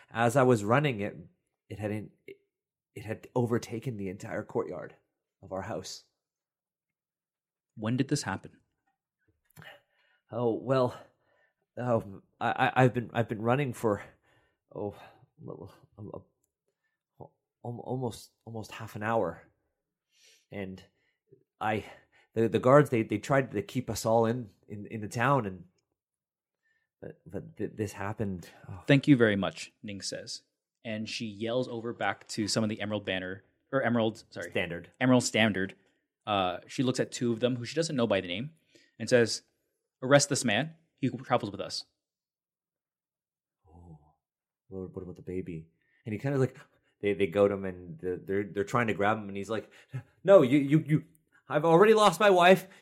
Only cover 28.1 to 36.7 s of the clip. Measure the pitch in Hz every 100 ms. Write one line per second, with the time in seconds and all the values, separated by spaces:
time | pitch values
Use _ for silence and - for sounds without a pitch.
28.1 | 107 101 90 - - - 95 - 139 147
29.1 | 127 110 98 85 - - _ 107 98 -
30.1 | - 113 - _ _ _ _ 120 110 107
31.1 | - 113 101 113 127 120 117 117 - 101
32.1 | 92 - - 101 117 110 110 104 104 101
33.1 | 92 92 95 - _ _ 135 120 117 110
34.1 | 110 - 104 87 107 87 85 - - 127
35.1 | 127 120 110 110 95 95 - _ _ _
36.1 | _ 110 101 90 87 -